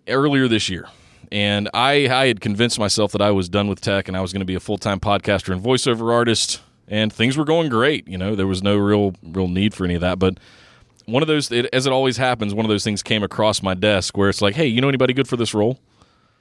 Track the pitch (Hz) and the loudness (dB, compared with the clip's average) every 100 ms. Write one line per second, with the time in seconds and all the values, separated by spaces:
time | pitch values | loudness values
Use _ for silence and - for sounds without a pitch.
0 | - 127 147 139 127 113 - 87 - - | -4 0 2 2 2 2 0 -6 -10 -20
1 | - - - 104 104 101 104 - 131 147 | -20 -20 -8 -2 0 0 -2 0 2 2
2 | 135 131 135 110 110 101 120 - 101 - | 2 2 2 0 -2 0 0 0 0 0
3 | 104 101 104 98 87 101 101 95 - 98 | 0 2 2 2 0 0 -2 -2 -2 -2
4 | 95 92 95 98 95 90 - 104 110 98 | -2 -4 -4 -4 -4 -4 -4 -4 -2 -2
5 | 107 101 - 101 - 92 113 131 - 113 | 0 0 0 -2 -2 -4 0 0 2 0
6 | 113 120 117 107 - - - _ _ 107 | 0 2 2 2 0 -6 -10 _ _ -2
7 | 110 - 117 135 147 165 160 113 135 139 | -2 0 0 0 0 0 2 2 2 0
8 | - 92 95 104 95 92 101 104 101 104 | -6 -6 -4 0 0 0 2 2 4 2
9 | 101 90 80 90 92 90 104 - 92 87 | 2 -2 -8 -4 -2 0 0 0 -2 0
10 | 87 92 92 - - - - - _ _ | -2 0 0 -2 -12 -20 -20 -20 _ _
11 | - 120 156 151 135 117 120 131 135 131 | -4 -2 0 0 0 -2 0 -2 0 2
12 | 135 120 127 120 104 104 110 104 110 101 | 0 0 -2 0 -2 -2 0 0 0 -4
13 | - 110 98 - 107 104 98 92 107 98 | -2 -2 0 0 0 0 -2 0 2 2
14 | - 101 98 90 101 110 151 113 139 131 | 0 0 0 2 0 2 0 2 0 2
15 | 127 131 131 123 113 107 110 135 _ _ | 0 0 -2 -2 -2 0 0 -2 _ _
16 | _ _ _ _ | _ _ _ _